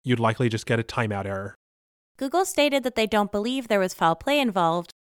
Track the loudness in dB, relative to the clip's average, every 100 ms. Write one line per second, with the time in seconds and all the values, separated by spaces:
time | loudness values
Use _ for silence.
0 | -2 0 0 0 0 -2 -2 -2 -2 -4
1 | -4 -4 -6 -6 -8 -14 _ _ _ _
2 | _ _ -2 0 0 2 2 2 -2 -2
3 | 2 2 2 -2 -2 -4 0 0 0 2
4 | 2 2 0 0 2 2 2 0 -4 -14